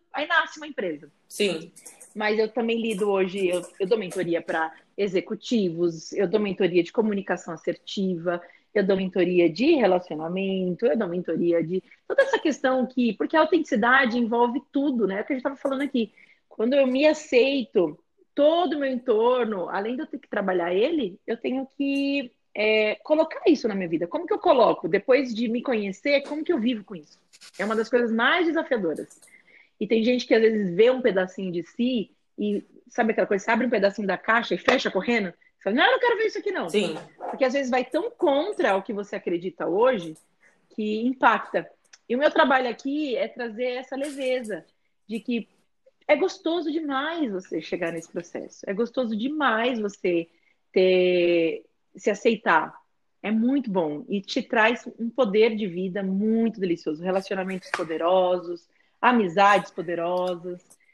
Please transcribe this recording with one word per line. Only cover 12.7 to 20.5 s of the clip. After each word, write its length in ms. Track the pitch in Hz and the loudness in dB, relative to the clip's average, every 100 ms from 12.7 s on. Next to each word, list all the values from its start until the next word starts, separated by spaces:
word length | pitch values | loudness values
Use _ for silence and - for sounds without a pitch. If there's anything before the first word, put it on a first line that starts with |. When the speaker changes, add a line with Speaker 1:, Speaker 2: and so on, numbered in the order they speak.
| 262 254 | 0 0
Speaker 1:
que, 280 | - 240 | 0 -2
porque 220 | 202 302 320 | 0 0 2
a 60 | |
autenticidade 760 | 320 339 302 247 233 262 262 240 | 4 2 0 0 4 4 2 0
envolve 440 | 233 233 240 254 - | 0 2 2 0 -4
tudo, 340 | 285 285 254 190 | -2 0 0 0
né? 140 | 190 | -2
É 20 | |
o 40 | 214 | -4
que 80 | |
a 20 | 262 | -4
gente 80 | |
tava 140 | 277 269 | -4 -6
falando 240 | 285 269 | -4 -4
aqui. 320 | 285 254 214 _ _ _ _ | -2 -2 -4 _ _ _ _
Quando 260 | - 226 | -4 0
eu 140 | 277 262 | 2 2
me 180 | 254 302 | 4 4
aceito, 920 | 311 - 254 262 277 220 214 165 156 _ _ _ | 2 2 4 4 2 0 0 0 -2 _ _ _
todo 420 | - 294 330 349 302 | 2 4 4 2 0
o 40 | |
meu 100 | 269 | -2
entorno, 800 | 254 247 214 233 254 226 202 170 | -2 0 2 4 2 0 -2 -4
além 280 | 180 208 254 | -4 -4 -6
de 60 | |
eu 40 | 311 | -8
ter 120 | 285 | -12
que 100 | - | -8
trabalhar 440 | 208 196 | -4 -2